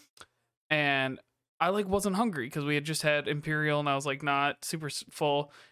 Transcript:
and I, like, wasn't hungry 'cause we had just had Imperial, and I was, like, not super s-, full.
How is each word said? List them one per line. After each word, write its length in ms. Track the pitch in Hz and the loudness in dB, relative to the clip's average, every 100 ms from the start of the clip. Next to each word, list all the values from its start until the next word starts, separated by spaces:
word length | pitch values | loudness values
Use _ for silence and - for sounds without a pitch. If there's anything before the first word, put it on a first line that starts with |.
| - - - _ _ _ - | -20 -20 -20 _ _ _ -2
and 480 | 151 143 139 135 127 _ _ _ - | 0 2 2 0 -4 _ _ _ 0
I, 80 | 170 | 2
like, 160 | 202 190 | 2 0
wasn't 280 | 196 202 190 | 0 2 2
hungry 340 | 233 156 120 | 0 0 -4
'cause 140 | 156 | -4
we 100 | 143 | 0
had 100 | 147 | 0
just 180 | 147 156 | 0 -2
had 240 | 156 147 - | 0 0 0
Imperial, 520 | 147 156 151 151 147 | -4 -2 0 2 2
and 80 | 147 | 2
I 60 | |
was, 100 | 139 | 0
like, 180 | 143 139 | 0 -2
not 420 | 151 139 143 - | 0 2 2 -2
super 220 | - 165 151 | -6 -6 -6
s-, 180 | - - | -8 -10
full. 420 | - 151 143 147 - - | -2 2 2 0 -10 -20